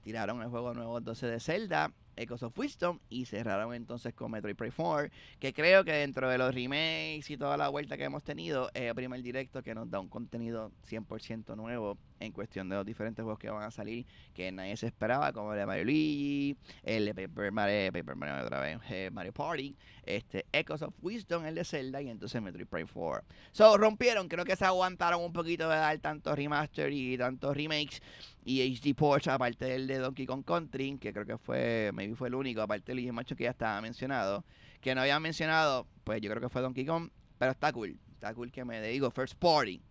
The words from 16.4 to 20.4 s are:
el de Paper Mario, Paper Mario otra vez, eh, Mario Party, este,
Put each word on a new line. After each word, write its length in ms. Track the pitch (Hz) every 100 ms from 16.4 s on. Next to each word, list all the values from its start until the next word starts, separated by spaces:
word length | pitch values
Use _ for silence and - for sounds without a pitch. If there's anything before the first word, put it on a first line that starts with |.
| 139 139 - -
el 220 | - 113 104
de 80 |
Paper 380 | 95 95 85 104
Mario, 400 | 107 101 104 95
Paper 240 | 85 76 -
Mario 300 | 73 69 60
otra 160 | 67
vez, 180 | 69 80 -
eh, 200 | 95 95
Mario 220 | 101 90
Party, 420 | - 151 160 139 - - -
este, 420 | - 98 - 98